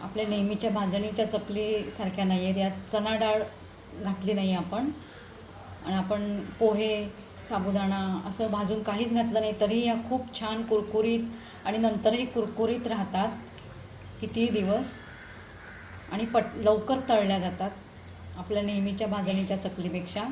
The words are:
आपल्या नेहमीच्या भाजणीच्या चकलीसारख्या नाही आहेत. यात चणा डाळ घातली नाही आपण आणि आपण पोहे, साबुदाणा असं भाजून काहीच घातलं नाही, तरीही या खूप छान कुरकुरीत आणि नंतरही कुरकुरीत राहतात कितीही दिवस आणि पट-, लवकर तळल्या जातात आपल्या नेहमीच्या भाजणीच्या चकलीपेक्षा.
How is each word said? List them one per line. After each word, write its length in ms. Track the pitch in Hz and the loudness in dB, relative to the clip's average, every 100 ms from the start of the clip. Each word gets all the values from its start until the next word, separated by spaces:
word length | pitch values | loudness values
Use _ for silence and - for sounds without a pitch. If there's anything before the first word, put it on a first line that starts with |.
आपल्या 240 | 190 214 214 | -6 -4 0
नेहमीच्या 420 | 208 202 208 226 | 2 2 2 0
भाजणीच्या 560 | 202 196 196 214 208 214 | 2 2 0 0 0 0
चकलीसारख्या 920 | 208 - 208 214 214 190 - 196 185 190 | 0 -2 -2 0 0 -2 -4 -4 0 2
नाही 200 | 185 185 | 4 2
आहेत. 120 | 190 | 2
यात 320 | 196 190 - | 2 0 -2
चणा 240 | 214 214 220 | 0 2 2
डाळ 260 | 220 214 208 - - - - 160 | 4 4 0 -6 -16 -18 -16 -6
घातली 300 | 196 185 190 | -4 -2 0
नाही 200 | 202 190 185 | 2 4 2
आपण 340 | 175 208 277 302 - - - - - - - - - | 0 -2 -2 -4 -12 -16 -18 -18 -18 -16 -16 -10 -2
आणि 100 | 190 | -2
आपण 440 | 190 208 208 202 202 - | 0 0 0 -2 -4 4
पोहे, 460 | 226 208 220 214 208 - - - | 4 6 2 0 -2 -8 -16 -14
साबुदाणा 560 | - 214 190 196 196 196 190 185 - | -4 -2 2 2 2 2 0 -2 -2
असं 240 | 196 220 | -2 0
भाजून 300 | 202 196 220 | 0 0 0
काहीच 300 | 214 202 240 | 0 0 2
घातलं 260 | 233 233 214 | 2 4 2
नाही, 140 | 214 214 | 2 2
तरीही 240 | 208 226 240 | 2 4 2
या 80 | 226 226 | 0 0
खूप 300 | 254 247 - | -2 -2 -6
छान 220 | 220 220 | -4 -4
कुरकुरीत 580 | 226 220 208 214 220 233 226 - - - - | 2 2 2 2 4 2 0 -6 -14 -8 -2
आणि 120 | 220 | 2
नंतरही 480 | 226 208 220 240 254 | 4 4 4 4 0
कुरकुरीत 640 | 240 208 - 220 240 240 | 0 -2 2 2 2 -2
राहतात 420 | 220 190 185 214 226 - - - - - - - - | -2 0 0 0 -2 -12 -14 -16 -14 -16 -16 -16 -8
कितीही 280 | 220 226 233 | -4 2 2
दिवस 440 | 214 190 214 269 - - - - - - - - - - - - | 4 4 2 0 -8 -14 -16 -16 -16 -16 -16 -16 -16 -16 -16 -8
आणि 140 | 202 226 | -4 2
पट-, 300 | 233 - - | 4 2 2
लवकर 420 | 214 214 - 269 - | 4 4 4 0 4
तळल्या 300 | 226 202 196 | 4 6 4
जातात 1000 | 180 175 190 - - - - - - - | 0 -2 -4 -4 -16 -18 -16 -16 -14 -12
आपल्या 240 | 180 208 | -2 0
नेहमीच्या 440 | 208 202 196 196 220 | 0 0 0 0 0
भाजणीच्या 500 | 208 185 190 190 190 | 0 2 2 2 0
चकलीपेक्षा. 680 | 190 - 175 175 175 202 247 | -2 -4 -4 -4 -4 -4 -4